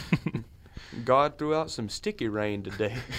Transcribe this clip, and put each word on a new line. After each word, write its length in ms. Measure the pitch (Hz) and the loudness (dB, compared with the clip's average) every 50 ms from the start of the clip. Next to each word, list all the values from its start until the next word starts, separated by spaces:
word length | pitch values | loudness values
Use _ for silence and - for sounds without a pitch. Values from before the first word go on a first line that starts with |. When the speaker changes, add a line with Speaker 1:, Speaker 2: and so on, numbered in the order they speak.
| - - - - - - - 117 117 | -2 0 0 0 0 -2 -4 -4 -8
Speaker 1:
<laughs> 600 | - - - - - - - - - - 117 117 | -8 -16 -20 -20 -16 -16 -16 -14 -12 -10 -4 2
Speaker 2:
God 320 | 123 127 139 143 151 151 - | 4 6 6 6 4 2 0
threw 160 | 151 151 156 | 0 2 2
out 160 | 156 160 156 | 2 0 -2
some 180 | - - 110 101 | -2 -4 -4 -4
sticky 400 | - - - 208 208 - 123 110 | -4 -4 -4 -4 -2 0 -2 0
rain 340 | 104 107 104 104 104 101 | 2 2 2 0 0 -2
today. 320 | 98 98 98 104 107 104 120 | -4 -4 -2 0 0 0 0
<laughs> 40 | 127 - - 123 | -4 -8 -6 -6